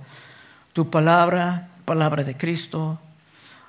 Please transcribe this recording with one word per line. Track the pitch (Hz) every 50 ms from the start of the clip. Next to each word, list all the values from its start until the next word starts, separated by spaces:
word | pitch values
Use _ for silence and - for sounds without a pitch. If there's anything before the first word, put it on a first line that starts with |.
| - - - - - - - - - - - _ _ _ _
tu | 165 160 170
palabra, | - 160 156 165 170 175 170 175 175 180 175 175 180 175 - - - - -
palabra | - 165 160 156 156 151 147 139
de | 139 127
Cristo. | 135 - 165 170 160 - - - 160 160 160 160 160 - - _ _ _ _ _ _ - - - - -